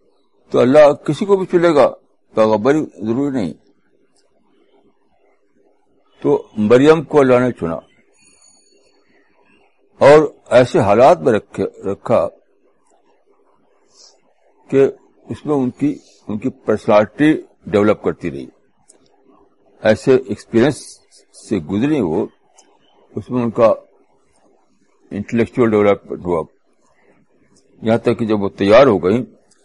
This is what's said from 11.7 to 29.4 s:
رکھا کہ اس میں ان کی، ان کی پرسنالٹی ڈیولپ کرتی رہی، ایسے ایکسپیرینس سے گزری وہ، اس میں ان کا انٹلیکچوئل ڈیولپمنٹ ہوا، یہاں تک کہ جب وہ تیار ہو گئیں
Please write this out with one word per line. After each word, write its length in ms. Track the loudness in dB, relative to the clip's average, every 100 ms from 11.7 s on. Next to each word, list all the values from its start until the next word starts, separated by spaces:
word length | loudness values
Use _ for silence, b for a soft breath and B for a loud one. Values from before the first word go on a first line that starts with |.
| -8 -10
رکھا 360 | -10 -4 -2 -2 -8 _ _ _ _ _ _ _ _ _ _ _ _ _ _ _ _ -20 _ _ _ _ _ -4
کہ 160 | 0 0 -2 _ _ -18
اس 160 | -14 -6
میں 80 |
ان 160 | -6 -6
کی، 280 | -6 -6 -6 _ _ -14
ان 100 | -10
کی 120 | -10
پرسنالٹی 920 | -8 -4 -4 2 2 2 0 0 0 -6 _ -4
ڈیولپ 360 | 0 0 -2
کرتی 280 | -4 -8 -10
رہی، 160 | -12 -16 _ _ _ _ _ _ _ _ _ _ _ _ _
ایسے 340 | -2 0 2 0
ایکسپیرینس 840 | 0 -12 -4 0 0 -2 -12 -20 _ _ _ -20 -8
سے 100 | -8
گزری 420 | -6 -6 -4 -4
وہ، 260 | -4 -4 -6 _ _ _ _ _ _ _ _ -18
اس 140 | -10
میں 120 | -6
ان 80 | -6
کا 240 | 0 0 0 -6 _ _ _ _ _ _ _ _ _ _ _ _
انٹلیکچوئل 600 | -14 -6 -4 -4 -2 0
ڈیولپمنٹ 540 | 2 2 0 -6 -12
ہوا، 180 | -6 -6 -6 _ _ _ _ _ _ _ _ _ _ _ _ _
یہاں 160 | -4 -2
تک 200 | -2 -4
کہ 80 | -2
جب 140 | -4
وہ 80 | -4
تیار 380 | -2 4 6 6
ہو 120 | 2
گئیں 260 | 0 -2 -6 _